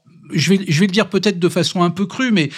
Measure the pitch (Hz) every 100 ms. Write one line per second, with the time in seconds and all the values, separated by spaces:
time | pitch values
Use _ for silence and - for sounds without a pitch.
0 | _ - - - 147 190 185 151 202 185
1 | 202 196 208 180 175 185 160 185 175 175
2 | 196 - 254 202 143